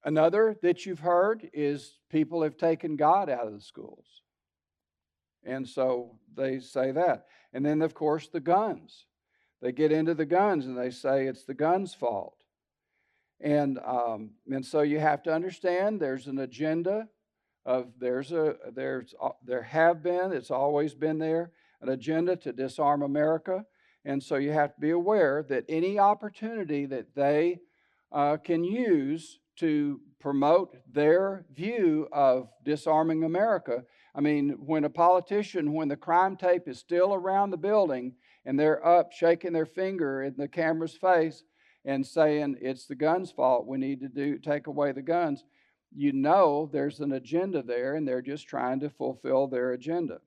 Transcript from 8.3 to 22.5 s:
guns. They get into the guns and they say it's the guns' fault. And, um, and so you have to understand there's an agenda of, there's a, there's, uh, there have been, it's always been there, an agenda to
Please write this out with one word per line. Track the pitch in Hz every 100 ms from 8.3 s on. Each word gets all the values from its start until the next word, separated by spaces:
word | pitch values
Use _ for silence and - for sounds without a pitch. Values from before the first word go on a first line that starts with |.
| 170
guns. | 139 185 220 113 160 - _ _ _ _ _ _
They | 123
get | 127 156
into | 156 160
the | 160 147
guns | 175 208 175 131
and | 123
they | 127
say | 123 135 139 135
it's | 127
the | -
guns' | 135 156 180 185
fault. | - 120 104 82 _ _ _ _ _ _ _ _ _ _ _
And, | 147 147 143 131
um, | - 127 117 110 110 107 -
and | 135
so | 127 151
you | 147 151
have | 151 147
to | 170
understand | 160 180 175 185 180 202 208
there's | 147 131 135
an | 135
agenda | 131 120 156 160 175 208 220 _ _ _ _ _ 127
of, | 127 123 120
there's | 123 127 135
a, | 170 156 - -
there's, | 120 135 131 120 -
uh, | 127 -
there | 123 123
have | 113 156 165 170
been, | 160 180 185
it's | 156 117
always | 127 143 147 151
been | 139 156 156
there, | 160 165 170 _ _ _
an | 123
agenda | 131 113 160 175 180
to | -